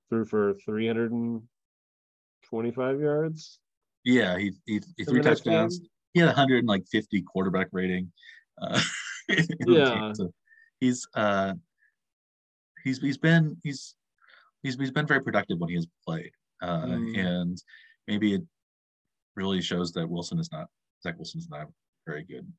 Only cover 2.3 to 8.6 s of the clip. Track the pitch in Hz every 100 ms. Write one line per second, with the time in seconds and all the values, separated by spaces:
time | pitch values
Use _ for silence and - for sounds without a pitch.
2.3 | _ _ 113 117 123 127 139 147 147 160
3.3 | 160 - - _ _ _ _ 123 123 95
4.3 | 90 101 - - 104 - - 98 - 147
5.3 | 110 117 110 110 - - _ _ 175 160
6.3 | 143 135 123 117 98 - 107 - 101 85
7.3 | 95 95 92 92 92 92 92 92 - -
8.3 | - _ -